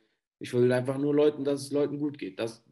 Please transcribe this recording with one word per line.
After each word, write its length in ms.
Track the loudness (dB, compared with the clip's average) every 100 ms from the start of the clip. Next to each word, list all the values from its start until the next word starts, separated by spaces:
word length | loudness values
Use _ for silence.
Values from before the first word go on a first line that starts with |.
| _ _ _ _
ich 120 | -4
will 180 | 2 4
einfach 260 | 2 0 -2
nur 160 | 0
Leuten, 300 | 4 4 2
dass 180 | -2 -2
es 80 | -2
Leuten 280 | -2 -2 -2
gut 180 | -6 -6
geht. 200 | -10 -6
Dass, 240 | -6 -8 _